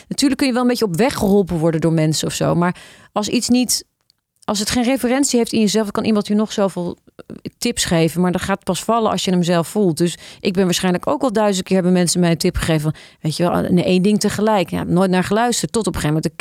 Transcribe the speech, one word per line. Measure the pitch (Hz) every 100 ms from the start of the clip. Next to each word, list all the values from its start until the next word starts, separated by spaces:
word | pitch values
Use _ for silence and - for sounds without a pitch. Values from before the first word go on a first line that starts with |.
| -
natuurlijk | - 277 269
kun | 277
je |
wel | 247
een | 247
beetje | 240
op | 220 160
weg | 254
geholpen | - 202 202 170 170
worden | 165 165
door | 165
mensen | 165 156 151 135
of |
zo, | - 151
maar | 160 175 - - - -
als | 214 208
iets | 240 -
niet, | 247 247 - - _ _ _ _ _
als | - 208
het | 208
geen | 247
referentie | 233 269 240 262 285 240
heeft | 226
in | 226
jezelf, | 214 202
dan | 202
kan | 226
iemand | 214 208 202
je |
nog | 208 214
zoveel, | - 196 180 175 - _ -
eh, | - - - -
tips | 240 240
geven, | - 165 165 180
maar | 180
dat | 180
gaat | - 196
pas | - 175
vallen | - 233 214
als | 185
je | -
hem | 180
zelf | 170 175 156
voelt. | 214 190 160
Dus | 170 - - -
ik | -
ben | 185
waarschijnlijk | 185 175 190 180 -
ook | 285
al | 269
duizend | 214 208 185 -
keer, |
hebben | 190 180
mensen | 180 175 180
mij | 175
een | 165
tip | 180 -
gegeven | - 156
van: | 156 - - _
"Weet | 156 151
je | 175
wel, | 175
nee, | - 175
één | - 185
ding | 190 208
tegelijk." | 208 202 214 208 175
Ja, | 175
ik | 156
heb |
nooit | 170 190
naar | 180
geluisterd, | - 208 240 233 160
tot | 233 202
op |
een | -
gegeven | 151
moment | 156 156
de | -